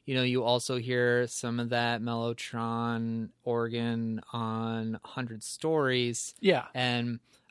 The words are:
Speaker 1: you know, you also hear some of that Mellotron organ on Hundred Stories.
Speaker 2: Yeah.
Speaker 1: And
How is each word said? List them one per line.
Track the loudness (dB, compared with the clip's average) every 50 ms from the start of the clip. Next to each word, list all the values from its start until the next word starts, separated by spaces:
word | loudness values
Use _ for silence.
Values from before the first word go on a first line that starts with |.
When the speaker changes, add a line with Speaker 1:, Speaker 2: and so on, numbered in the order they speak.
| _
Speaker 1:
you | -2 0
know, | 2 4
you | 4 4 4 4
also | 4 4 2 2 0 -2 -2
hear | -2 0 2 4 4 4 4 4 2 0
some | -2 -4 -4 -2 0 0
of | 0 0
that | 2 2 2 2 0 0
Mellotron | -2 -2 -2 0 0 -2 -2 -4 -6 -6 -4 -4 -2 -2 -2 0 0 0 0 -2 -2 -2 -2 -4 -4 -6 -10 _ -4
organ | -2 0 0 0 0 0 0 0 0 0 0 0 -2 -4 -4 -6 -6 -6
on | -4 -2 -2 -2 -2 -2 -2 -2 -2 -2 -4 -4 -6 -8
Hundred | -10 -8 -6 -6 -6 -8 -10 -12
Stories. | -12 -8 -4 0 2 2 4 4 4 4 4 2 2 0 -4 -6 -8 -6 -2
Speaker 2:
Yeah. | 0 0 0 0 -2 -4 -4
Speaker 1:
And | -2 0 0 2 0 0 -2 -4 -6 _ _ _ _ _ _